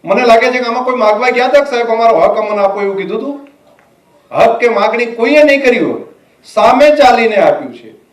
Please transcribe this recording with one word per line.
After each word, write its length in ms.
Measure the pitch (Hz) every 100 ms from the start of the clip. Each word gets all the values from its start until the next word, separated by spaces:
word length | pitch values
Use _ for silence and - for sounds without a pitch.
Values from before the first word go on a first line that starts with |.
| -
મને 200 | 247 240
લાગે 260 | 226 247
છે 80 | 254
કે 60 | 233
આમાં 180 | 247
કોઈ 120 | 254 233
માગવા 340 | 214 208 247
ગયા 160 | 240 254
હતા 140 | 285
કે 100 | 277
"સાહેબ 180 | 240 226
અમારો 320 | 226 226 -
હક 180 | - 208
અમને 260 | 208 208
આપો" 180 | 196 202
એવું 160 | 196 190
કીધું 200 | 185 220
હતું? 300 | 269 285 - _ _ _ _ _ _ _ _
હક 280 | 131 214 233
કે 100 | 240
માગણી 360 | 202 214 233 233
કોઈએ 380 | - 247 302
નહીં 200 | 294 277
કરી 160 | 262 226
હોય, 220 | 139 - - _ _ _ -
સામે 360 | - 214 262 294
ચાલીને 460 | 294 254 233 226 202
આપ્યું 380 | 156 - 123
છે. 200 | 113 110 - _